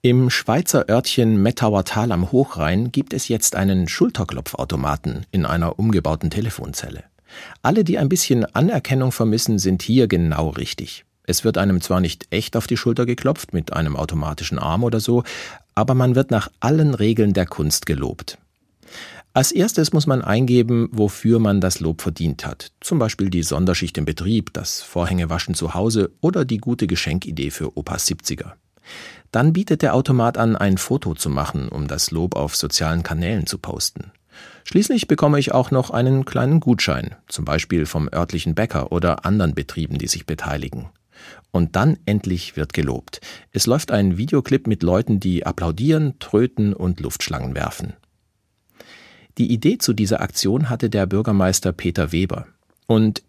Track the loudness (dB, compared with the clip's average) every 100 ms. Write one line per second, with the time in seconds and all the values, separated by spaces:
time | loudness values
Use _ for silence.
0 | 6 4 4 0 0 0 2 0 2 2
1 | 2 2 4 4 2 2 2 2 0 -2
2 | 0 0 2 2 0 0 0 0 0 -2
3 | -4 -6 -4 -2 0 0 2 2 0 2
4 | 0 0 -4 -4 -8 -6 -4 -2 0 -2
5 | -2 -6 -4 -2 0 0 0 0 2 2
6 | 2 -2 -2 -2 -6 -6 -10 -10 -10 -14
7 | -18 _ _ -20 -20 -4 0 2 2 2
8 | 2 0 2 2 2 2 2 2 0 0
9 | 0 0 0 2 2 0 2 0 2 2
10 | 4 4 2 2 -2 -2 -8 -8 -12 -14
11 | _ _ -4 -2 0 2 2 2 0 0
12 | 0 -4 -4 -4 -2 -4 -2 -2 0 0
13 | 0 0 -2 -2 -4 -4 -4 -2 -2 -2
14 | -4 -2 -4 -6 -6 -4 -2 0 0 0
15 | 2 0 0 -10 -14 -16 _ -2 2 4
16 | 4 4 2 0 -2 _ 2 4 4 4
17 | 2 4 4 4 0 0 -2 -2 -2 -2
18 | -2 -6 -14 -18 _ _ _ _ -20 -20
19 | -18 -20 -2 0 2 2 2 2 2 2
20 | 2 0 2 2 4 4 4 2 0 2
21 | 0 2 2 4 4 4 2 0 -2 -2
22 | -4 -4 -4 -4 -10 -12 -18 _ -4 0
23 | 0 0 -2 0 -2 0 0 0 -2 -4
24 | -4 -2 0 -2 -2 -10 -8 -10 -8 -4
25 | -2 0 -2 -4 -4 -4 -4 -2 0 2
26 | 0 _ -2 0 -2 -2 -4 -2 -2 -2
27 | -2 -4 -4 -6 -6 -6 -8 -8 -8 -4
28 | -4 -4 -6 -8 -10 -16 _ _ -20 -20
29 | -18 -20 _ 2 4 4 0 2 2 2
30 | 2 2 2 2 0 2 2 2 0 -2
31 | -2 -4 -2 -2 -2 -4 -6 -6 -6 -4
32 | -4 -2 -2 -2 -4 -4 -4 -2 0 -2
33 | -2 -4 -2 -2 -4 -6 -8 -6 -6 -8
34 | -16 _ _ -20 -20 -20 0 2 4 0
35 | 2 2 4 4 2 2 2 0 0 0
36 | 2 2 0 0 4 4 4 2 2 -2
37 | -4 -12 _ -8 -2 -2 0 -2 0 -2
38 | -2 -2 -2 -2 -2 -2 -2 -2 -2 0
39 | 2 0 2 2 2 0 -6 -6 -4 -4
40 | -4 -6 -4 -6 -4 -6 -6 -10 -14 _
41 | _ _ -20 -20 _ 0 2 2 2 2
42 | 0 -2 0 -4 -4 -6 -4 -2 -2 -4
43 | -8 -18 -18 -20 _ -2 2 0 2 2
44 | 2 2 0 0 2 0 0 0 2 2
45 | 2 0 2 0 -2 -2 -4 0 0 2
46 | 0 -4 0 2 2 2 0 0 -2 -2
47 | -6 -6 -6 -6 -4 -4 -6 -6 -10 -12
48 | _ _ _ _ _ _ _ _ -20 -20
49 | -20 -20 _ -4 0 2 2 0 0 0
50 | 0 0 -2 -2 0 0 0 -2 0 0
51 | 0 0 2 2 4 2 -2 -2 -4 0
52 | 0 0 0 -4 -10 _ _ _ _ 4
53 | 4 0